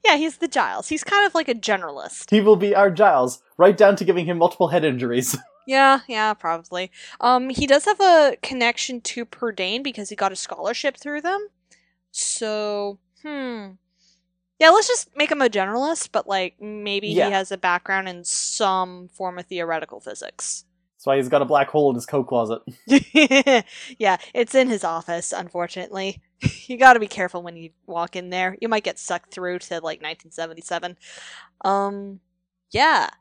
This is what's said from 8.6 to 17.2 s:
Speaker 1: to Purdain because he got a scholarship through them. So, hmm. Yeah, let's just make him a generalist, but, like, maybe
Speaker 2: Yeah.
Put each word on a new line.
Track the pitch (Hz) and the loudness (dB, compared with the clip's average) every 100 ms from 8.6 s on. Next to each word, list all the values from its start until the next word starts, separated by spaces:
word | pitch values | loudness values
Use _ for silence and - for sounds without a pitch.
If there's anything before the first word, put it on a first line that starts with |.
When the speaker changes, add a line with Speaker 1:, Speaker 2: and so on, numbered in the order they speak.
| 240 233 - 247 | 0 0 -8 -8
Speaker 1:
to | - - 240 | -8 -10 -10
Purdain | - 240 196 185 233 | -6 -6 -4 -4 -4
because | 277 226 202 | -8 -10 -12
he | 214 | -4
got | 196 | -4
a | 185 | -4
scholarship | - - 202 240 285 269 | -12 -6 -6 -4 -6 -6
through | 285 294 | -10 -8
them. | 330 392 415 _ _ _ _ _ _ | -6 -6 -8 _ _ _ _ _ _
So, | - - - 220 214 208 208 202 202 _ _ | -8 -6 -6 -6 -6 -6 -6 -8 -10 _ _
hmm. | 302 285 254 233 196 185 _ _ _ _ _ _ _ _ | -12 -10 -10 -10 -14 -20 _ _ _ _ _ _ _ _
Yeah, | 320 | 6
let's | 392 415 | 6 4
just | 494 - 285 | -2 -4 -4
make | 302 | -2
him | 302 | 0
a | 254 | 0
generalist, | 214 190 226 294 330 - | 0 -2 -2 -2 -4 -4
but, | 220 - | -6 -2
like, | 196 185 _ | -4 -4 _
maybe | 214 214 208 202 208 | -16 -12 -6 -6 -2
Speaker 2:
Yeah. | 170 | 0